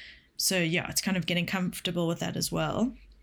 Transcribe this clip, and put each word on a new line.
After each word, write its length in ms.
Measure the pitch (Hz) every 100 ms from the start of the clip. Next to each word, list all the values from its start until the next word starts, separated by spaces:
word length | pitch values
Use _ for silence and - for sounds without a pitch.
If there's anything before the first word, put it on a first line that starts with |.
| - - _ -
So 220 | - 190
yeah, 280 | 165 165 -
it's 120 | -
kind 160 | - 185
of 80 | 165
getting 200 | 175 170
comfortable 640 | 214 180 - - 175 165
with 120 | 170
that 180 | 170 -
as 140 | 165
well. 420 | 170 160 - 240 - - -